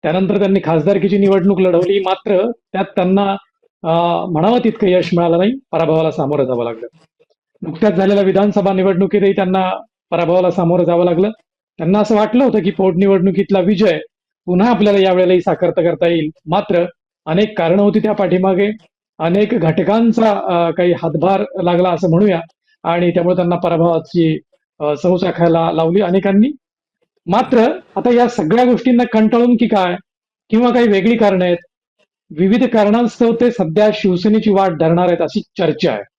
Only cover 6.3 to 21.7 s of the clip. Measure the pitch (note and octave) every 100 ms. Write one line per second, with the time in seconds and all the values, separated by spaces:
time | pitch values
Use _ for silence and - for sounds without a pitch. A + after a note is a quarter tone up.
6.3 | D3 B2+ B2 A#2 A2+ A#2+ _ _ _ _
7.3 | _ _ _ E3 - G#3+ F3 F#3+ G3+ F#3+
8.3 | F#3 G#3 G3+ G3 F#3+ F#3+ F#3 G3 G#3 G3+
9.3 | G3+ F#3 F#3+ F#3 F#3+ - _ _ E3+ E3
10.3 | F3+ F3+ F3+ E3+ F3+ E3+ F3 F3+ E3+ G3+
11.3 | A3 _ _ _ - E3 G#3 G#3 G#3+ G#3+
12.3 | A#3+ C4 G#3+ F3+ - F#3+ F3 G3 G3 F#3+
13.3 | F3 G3 G3 F3+ F#3 G#3 D#3 - _ _
14.3 | _ - F3+ A#3 G#3 G#3 G3+ F#3+ F3+ F3+
15.3 | F3+ F#3 D#3+ F3 E3 E3+ - E3+ E3+ D#3
16.3 | - D#3 F#3 G3+ F3 F3 _ _ _ -
17.3 | E3+ G#3+ G#3+ E3 F#3+ G3+ G#3+ G#3+ G#3 F#3
18.3 | F3+ F#3+ F#3 G3+ A3 _ _ _ - D#3+
19.3 | F#3+ G#3+ A#3 D#3+ D#3+ F3 A3 A#3 A3+ A3+
20.3 | G3 G3 E3+ E3+ E3 F3+ D#3 E3 D3 F3
21.3 | G3 G#3 F#3+ F3